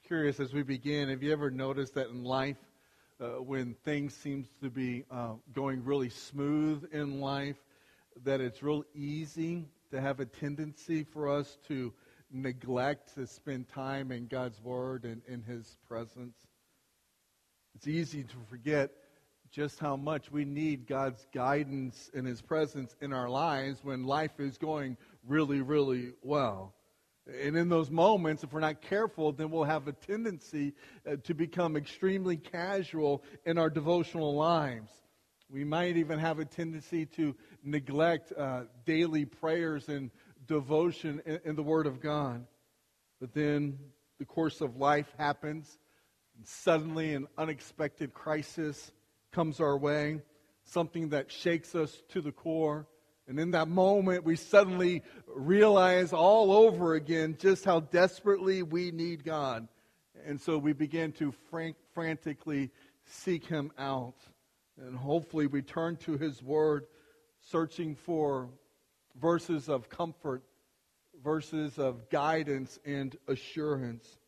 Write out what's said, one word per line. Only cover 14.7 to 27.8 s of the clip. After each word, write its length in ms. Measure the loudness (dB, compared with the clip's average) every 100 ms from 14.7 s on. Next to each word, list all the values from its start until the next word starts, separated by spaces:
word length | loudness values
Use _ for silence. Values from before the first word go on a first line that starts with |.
| -6 -6 -6
and 200 | -8 -12 -12
in 160 | -12
His 320 | -10 -12 -14 -20 _
presence? 480 | -10 -10 -14 -18 -18 _ _ _ _ _ _ _ _ _ _ _ _ _ -12
It's 120 | -4
easy 340 | -4 -4 -6
to 140 | -10 -14 -16
forget 420 | -10 0 0 0 -4 _ _ _ _ _
just 280 | -6 -6 -4
how 160 | -4 -4
much 340 | -4 -6 -4
we 140 | -6 -4
need 420 | -2 -2 -2 -4
God's 400 | -2 -2 -4 -12
guidance 760 | -4 0 0 0 -4 -6 -10 -12
and 120 | -8 -6
His 160 | -8
presence 540 | -2 0 0 -4 -12 -10
in 100 | -6
our 160 | -4 -2
lives 560 | -2 0 0 -4 -8
when 220 | -8 -6 -2
life 340 | 0 -2 -4
is 180 | -8 -4
going 380 | -4 -4 -4 -8 -14 -20 0
really, 320 | 2 2 0
really 540 | 2 2 4 2 -2 -10
well. 520 | -2 0 2 -2 -10 -18 _ _ _ _ -16
And 300 | -6 -2 0
in 100 | 4
those 240 | 2